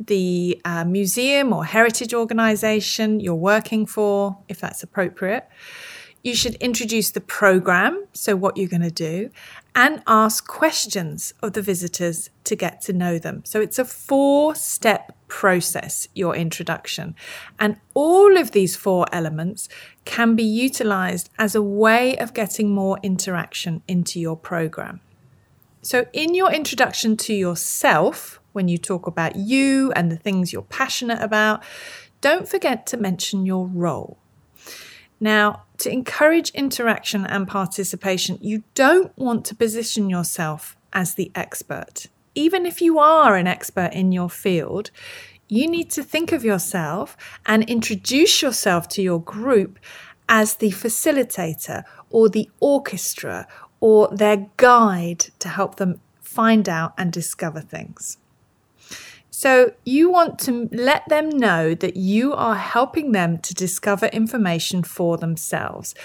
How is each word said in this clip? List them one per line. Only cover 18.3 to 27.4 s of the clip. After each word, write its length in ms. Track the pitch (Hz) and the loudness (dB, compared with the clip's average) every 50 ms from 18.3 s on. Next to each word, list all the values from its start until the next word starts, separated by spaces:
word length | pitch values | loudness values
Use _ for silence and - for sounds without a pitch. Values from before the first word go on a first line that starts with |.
| 381 359 | 10 8
of 140 | 294 220 | 4 4
these 220 | - 202 190 175 - | 2 2 2 2 -2
four 300 | - - 196 185 180 165 - | -4 -2 0 2 2 0 0
elements 560 | - 175 165 156 156 156 165 185 214 - - - - - - - _ _ _ | -2 -4 -4 -4 -4 -4 -6 -6 -6 -8 -12 -14 -16 -20 -20 -20 _ _ _
can 280 | - - - 233 226 226 | -8 -2 0 2 4 4
be 100 | 220 226 | 4 2
utilised 840 | 214 214 233 254 262 - - 247 214 196 190 185 180 180 175 - - _ - | 2 2 0 0 0 0 0 0 0 0 0 0 -2 -4 -6 -8 -10 _ -2
as 160 | 220 202 190 | -2 0 0
a 80 | 214 | 0
way 540 | 208 202 196 208 220 220 226 240 247 254 262 | 0 0 0 2 4 6 6 4 4 2 0
of 160 | - 240 226 | -2 -6 -6
getting 380 | - 233 214 190 - - 214 208 | -4 -6 -4 -4 -2 -2 0 0
more 280 | 202 202 190 196 190 196 | 0 0 0 0 -2 -2
interaction 800 | - 196 185 175 - 190 180 170 - - - - - 175 160 165 - | -2 -2 -2 -2 -2 -4 -4 -4 -6 -6 -8 -8 -6 -6 -6 -6 -6
into 320 | - 185 175 170 - - 175 | -2 -2 -2 -2 -2 -4 -6
your 180 | 165 165 160 | -6 -6 -6
programme. 640 | 160 - - 180 165 165 156 - - - - - 180 _ _ _ _ _ _ _ _ _ _ _ _ _ _ _ _ | -8 -8 -6 -4 -4 -4 -4 -6 -8 -12 -12 -14 -16 _ _ _ _ _ _ _ _ _ _ _ _ _ _ _ _
So 240 | - - - 247 240 - - | -8 -2 -2 -2 -2 -2 -4
in 200 | 294 311 330 349 | -4 -2 0 0
your 160 | 370 381 359 | 0 0 0
introduction 680 | 302 311 302 - 277 233 254 - - - - 226 214 214 | 0 -2 -4 -6 0 0 0 0 0 -2 -2 0 0 -2
to 160 | - - 214 | -2 -2 -2
yourself, 1080 | 196 | 0